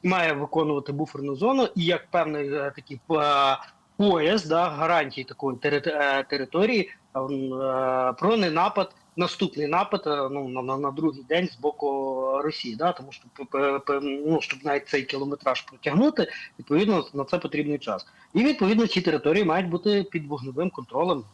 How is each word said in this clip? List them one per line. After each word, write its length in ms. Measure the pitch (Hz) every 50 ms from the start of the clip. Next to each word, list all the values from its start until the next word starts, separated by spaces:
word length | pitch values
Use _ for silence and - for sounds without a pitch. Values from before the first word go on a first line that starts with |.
має 300 | - 180 185 185 170 160
виконувати 600 | 151 143 147 147 - 160 156 151 151 143 135 -
буферну 440 | 143 143 160 - - 139 139 143 139
зону 320 | 131 180 240 269 269 247 - -
і 100 | 190 170
як 260 | 165 175 160 - _
певний, 380 | - 175 165 156 151 147 143 139 139
е, 180 | 147 139 143 139
такий, 240 | - 135 - 143 120 _ _
е, 460 | 165 151 147 147 143 139 139 135 135 - - - _ _ _ _ _
пояс, 480 | - 202 208 185 165 151 160 202 220 175
да, 220 | 156 160 165 175 175
гарантій 560 | 151 143 156 160 175 165 147 139 - - 131
такої 320 | - - _ 143 135 127 120
тери-, 240 | - 147 139 143 139
е, 380 | 170 151 147 143 143 135 139 135 -
території, 500 | 147 139 135 123 - 165 202 226 254 214
е, 80 | 180 - - _ _ _ _ 131 135 135 143 135 135 131 131 131 135 135 131 131 131 127 131 127 127 127 123 -
про 180 | 165 190 226
ненапад, 580 | 226 196 170 151 165 180 190 - 202 185 - - _ _ _ _
наступний 500 | - 175 170 - - 190 160 - 147 151
напад, 360 | 143 151 180 202 208 - 185 -
е, 220 | 156 147 143 139 135
ну, 180 | 139 143 139 127
на, 140 | 127 131
на, 140 | 123 127 131
на 140 | 135 147 143
другий 320 | 135 147 160 156 135 139 127 123
день 200 | 156 170 180 175
з 80 | - -
боку 260 | 131 151 147 - 147 143 139 139 135 135 135 131 131 131 135 139 143
Росії, 320 | 156 151 - - 127 113
да, 160 | 113 156 180
тому 200 | 175 - 131 139
що, 120 | 131 - _ 120 _
п-, 80 | - 139
п-, 340 | - - 135 139 139 139 139
п-, 220 | 135 - 143 139
ну, 380 | 139 143 135 143 147 151 165 151
щоб 180 | - - - 131 135
навіть 240 | 151 143 143 139 -
цей 140 | - 143
кілометраж 580 | 135 139 - 135 139 139 143 139 - 135 127 -
протягнути, 640 | - - - 120 - 151 143 175 254 302 302 - 180 - - - - - _ -
відповідно, 460 | 127 - 143 160 208 208 208 170 143 - -
на 100 | 143 139
це 140 | - - 170
потрібний 400 | - 151 - 147 151 147 147 139
час. 280 | - 117 104 90 - - _ - - _ _
І, 100 | 170 233
відповідно, 420 | 294 294 - 208 185 220 214 226
ці 140 | 214 - 190
території 440 | 175 175 151 147 - 147 160 202 208
мають 240 | 165 160 180 190 175
бути 340 | 165 175 - 208 208 202
під 240 | 190 196 - 175 151
вогневим 440 | 139 147 139 123 135 127 135 175 185
контролем 540 | - - 127 - 117 131 165 180 165 135 110 101